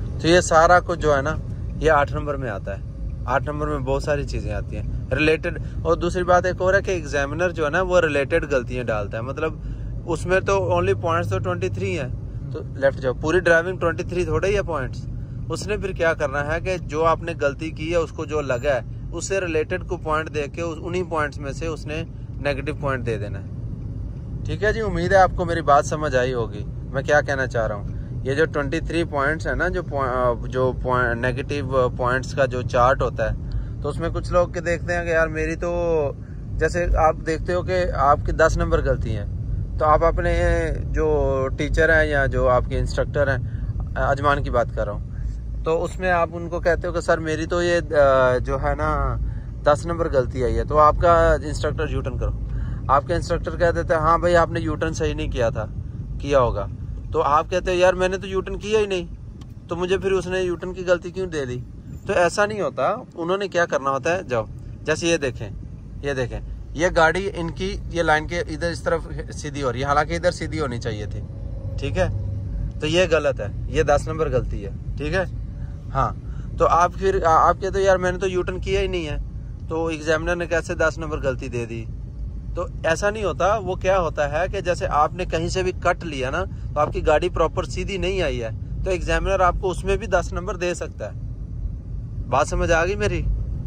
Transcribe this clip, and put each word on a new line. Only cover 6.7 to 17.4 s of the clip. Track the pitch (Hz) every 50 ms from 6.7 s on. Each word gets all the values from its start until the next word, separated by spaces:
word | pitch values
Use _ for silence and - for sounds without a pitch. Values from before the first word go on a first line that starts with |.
| 190
है | 196
कि | - 208
examiner | 190 165 - 143 139 147 139 139 147 156 180 180
जो | 165 156 160
है | 147
ना, | 143 175
वो | 190 180 180 180
related | 165 160 143 143 139 - 165 165 156
गलतियाँ | 147 143 131 120 120 123 123 123
डालता | 113 113 107 104 98 - 113
है, | 117
मतलब | 127 135 143 156 160 156 - - - - - - - - - - -
उसमें | 165 151 - 175 180 190
तो | 196 202 196 196 185 - 185 175
only | 175 190 196 180 -
points | 170 165 170 175 170
तो | 196 190
ट्वेंटी | - 190 180 175 180 185
थ्री | 180 185 190 196 185
हैं, | 165 131 123 127 - - - - - - -
तो | 135 151 - - - 131
left | 135 139 135 -
जाओ, | 135 127 123
पूरी | - 135 156 160 185
driving | 180 170 170 165 165 185 190 165
ट्वेंटी | 175 170 160 135 175
थ्री | - 170 175 180
थोड़ा | 156 151 156 170 196
ही | 214
है | 202
पॉइंट्स। | 180 147 160 143 131 120 - - - - - - - - - - - -
उसने | 160 160 - 180 208 208
फिर | 190 190 185
क्या | 151 170 165 156
करना | 151 156 139 131 143
है | 143 147 160 170
कि | 170 185 185 175
जो | 131 120 143 151 160
आपने | 165 160 156 165 170 170
गलती | 147